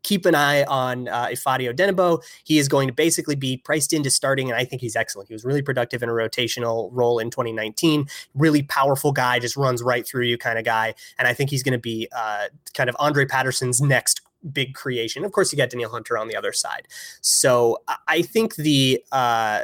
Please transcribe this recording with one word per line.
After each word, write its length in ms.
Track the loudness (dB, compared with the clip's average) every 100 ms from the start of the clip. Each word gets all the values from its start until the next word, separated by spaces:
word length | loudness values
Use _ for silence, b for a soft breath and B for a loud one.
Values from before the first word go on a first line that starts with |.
"Keep 220 | -2 0 4
an 100 | 4
eye 300 | 4 4 2
on, 420 | 0 0 -2 -4
uh, 200 | -2 -2
Ifeadi 460 | -2 -2 0 0
Odenigbo." 480 | 0 0 2 2 2 B B
He 160 | B 2
is 80 | 4
going 220 | 2 2
to 40 |
basically 420 | 0 0 0 -2 -2
be 220 | -2 -4
priced 360 | -2 -2 0
into 180 | 0 0
starting, 400 | 0 0 0 0
and 80 | -2
I 60 | -4
think 160 | -4
he's 140 | -4 -4
excellent. 320 | -4 -6 -14
He 40 |
was 120 | -10 -2
really 160 | -2
productive 420 | 0 -2 -2 -2
in 60 | -2
a 20 |
rotational 800 | -2 -2 -2 -2 -2 -2 -2 -2
role 260 | 0 2 2
in 140 | -2
twenty 220 | -4 -4
nineteen. 540 | -4 -6 0 2 2 0 B B 0
Really 260 | 4 4
powerful 520 | 2 2 2 2 2
guy, 260 | 2 2 0
just 180 | -2 0
runs 240 | 0 0
right 240 | 0 0 -2
through 200 | -2 0
you 120 | 0
kind 220 | -2 -2
of 60 | 0
guy. 280 | 0 0 -4 B B
And 100 | 0
I 60 |
think 160 | 0 0
he's 140 | -2
gonna 160 | 0 -2
be, 280 | -2 -6 -6 -6
uh, 340 | -6 -4 -6 -10 -10 -4
kind 140 | -2
of 60 | 0
Andre 260 | 0 2 2
Patterson's 560 | 0 0 -2 -2 0
next 400 | 2 2 2 -2 -6 _ -10
big 220 | -6 -6
creation. 500 | -6 -6 -4 -4 -6
Of 80 | -4
course, 220 | 0 0
you 40 | 0
got 120 | -2
Danielle 220 | -2 -6
Hunter 260 | -8 -4 -4
on 100 | -4
the 80 | -4
other 160 | -4
side. 380 | -4 -4 -6 -12 B B B
So 560 | 0 2 4 4 4 2 -4
I, 80 | -6 -2
I 120 | 0
think 320 | 0 0 0 0
the, 460 | 2 4 4 2 0
uh, 480 | 0 2 2 2 -2